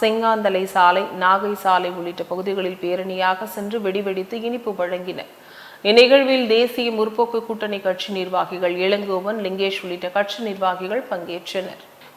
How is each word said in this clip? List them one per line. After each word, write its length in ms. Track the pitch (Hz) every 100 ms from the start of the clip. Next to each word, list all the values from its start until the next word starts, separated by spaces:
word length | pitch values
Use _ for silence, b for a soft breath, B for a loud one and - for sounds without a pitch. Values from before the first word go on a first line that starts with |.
செங்காந்தலை 640 | 220 220 226 220 208 185 190 190
சாலை, 280 | 175 185 196 185
நாகை 280 | 185 196 208 202
சாலை 260 | 190 180 180 180
உள்ளிட்ட 240 | 175 175 170
பகுதிகளில் 500 | 180 196 196 185 185
பேரணியாக 640 | 175 180 190 185 185 185 220 214
சென்று 220 | 202 226
வெடி 180 | 196 196 196
வெடித்து 300 | 185 185 233 233
இனிப்பு 240 | 247 233 185
வழங்கினர். 500 | 175 180 180 147 - - B B B B 202
இந்நிகழ்வில் 580 | 226 247 277 269 262 233
தேசிய 340 | 226 240 247 240 220
முற்போக்கு 420 | 214 214 233 233 226
கூட்டணி 320 | 220 214 202
கட்சி 260 | 190 180 - 190
நிர்வாகிகள் 580 | 185 180 170 185 180 180 190
இளங்கோவன், 520 | 202 196 185 196 220 190
லிங்கேஷ் 320 | 190 196 196
உள்ளிட்ட 240 | 185 180 180 190
கட்சி 240 | 202 - 220
நிர்வாகிகள் 600 | 190 185 180 185 240 262
பங்கேற்றனர். 720 | 185 165 175 - 190 185 - - b b